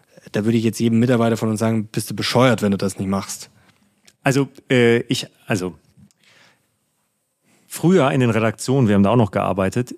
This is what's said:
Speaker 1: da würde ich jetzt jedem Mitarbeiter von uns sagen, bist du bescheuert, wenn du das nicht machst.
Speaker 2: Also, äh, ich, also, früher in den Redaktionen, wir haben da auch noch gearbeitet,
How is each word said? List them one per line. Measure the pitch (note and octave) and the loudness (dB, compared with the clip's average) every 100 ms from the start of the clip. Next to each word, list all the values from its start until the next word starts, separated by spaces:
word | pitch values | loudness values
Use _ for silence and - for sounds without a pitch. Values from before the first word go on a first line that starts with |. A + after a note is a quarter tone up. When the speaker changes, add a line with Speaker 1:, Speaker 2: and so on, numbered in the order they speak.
| _ - - | _ -20 -8
Speaker 1:
da | A2 A2 | -4 0
würde | A#2 | 0
ich | |
jetzt | A2+ G2+ | -2 -2
jedem | A#2 A2+ | 0 2
Mitarbeiter | B2 A#2+ A#2 A2+ | 2 2 0 0
von | A2 | -2
uns | G#2+ | -2
sagen, | A2+ A2+ G#2 | -2 -2 -4
bist | A2+ - | -8 -8
du | G#2+ | -8
bescheuert, | - A#2+ B2+ G#2+ | -2 2 2 2
wenn | G#2 | 0
du | F#2+ | -2
das | G2 - | -4 -6
nicht | G2 | -4
machst. | G2 - - - _ _ _ _ _ _ _ | -4 -6 -14 -16 _ _ _ _ _ _ _
Speaker 2:
Also, | C#3 C3+ C3+ - - | -2 0 -2 -8 0
äh, | B2+ A#2 A#2 | 4 4 2
ich, | - - - _ - | 0 -6 -6 _ -6
also, | G2+ F2+ D2+ _ _ - _ _ _ _ _ _ _ _ _ _ _ _ _ _ _ - | -4 -4 -12 _ _ -20 _ _ _ _ _ _ _ _ _ _ _ _ _ _ _ -18
früher | - E3 F#3+ C3+ | -2 2 4 2
in | C3+ | 2
den | A#2+ | 0
Redaktionen, | G#2+ A2 - - C3+ G#2+ | 2 -2 -4 -2 2 2
wir | G2+ | 4
haben | |
da | G2 | 4
auch | B2 | 2
noch | G#2 | 0
gearbeitet, | G2+ F#2+ F#2 F#2+ A#2+ B2 | -2 -2 -2 -2 -4 -8